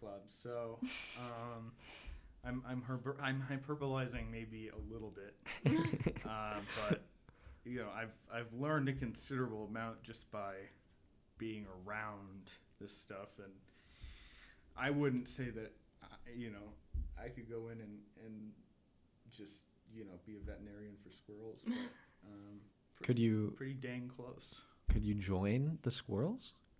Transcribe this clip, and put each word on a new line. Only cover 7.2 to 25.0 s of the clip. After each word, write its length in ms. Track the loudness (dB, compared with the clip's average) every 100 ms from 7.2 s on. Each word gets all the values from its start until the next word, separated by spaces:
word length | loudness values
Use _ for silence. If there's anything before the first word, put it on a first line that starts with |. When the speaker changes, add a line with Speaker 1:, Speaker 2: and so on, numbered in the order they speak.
| -20 -20 -18 -12 -4
Speaker 1:
you 140 | -2
know, 80 | -2
I've, 200 | -4 -6 -8 -8
I've 180 | -6 -4 -2
learned 300 | 2 4 4
a 60 |
considerable 720 | 4 0 -2 -2 2 2 0 -2
amount 360 | -2 -2 -4
just 280 | -10 -12 -8
by 240 | -4 -4 -4 -10 -16 -20 -20 -20 -20 -20 -4
being 300 | -4 -2 -6 -8 -4
around 640 | -4 -4 -6 -10 -14 -14 -18 -20 -12
this 160 | -10 -10
stuff, 320 | -10 -8 -10 -12
and 80 | -14 -16 -20 -20 -20 -14 -14 -14 -16 -18 -20 -20 -14
I 140 | -2 2
wouldn't 400 | 6 6 4 0
say 220 | -4 -4
that, 220 | -4 -8 -12 -20 -20
I, 60 | -18 -14 -10
you 160 | -8 -6
know, 220 | -8 -12 -16 -4 -2 -2 -4
I 60 | -6
could 220 | -8 -6
go 160 | -6 -4
in 80 | -6
and, 180 | -8 -10 -14 -14
and 260 | -12 -10 -10 -12 -20 _ _ -20 -20 _ -20 -14
just, 260 | -14 -14 -20 _ -14
you 120 | -10
know, 80 | -10 -10
be 120 | -10 -8
a 40 | -6
veterinarian 480 | -6 -10 -12 -12 -14
for 80 | -18
squirrels, 480 | -18 -16 -10 -10 -4 -2
but, 60 |
Speaker 3:
<laughs> 520 | -2 -4 -10 -20 -20 -18
Speaker 1:
um, 300 | -16 -14 -16 -16 _ _ 0
pre-, 100 | 6
Speaker 2:
Could 120 | 8
you 340 | 10 10 6 2
Speaker 1:
pretty 180 | -4
dang 340 | -2 -2 -2 -4
close. 400 | -6 -10 -10 -14 -16 -18 2 6
Speaker 2:
could 140 | 8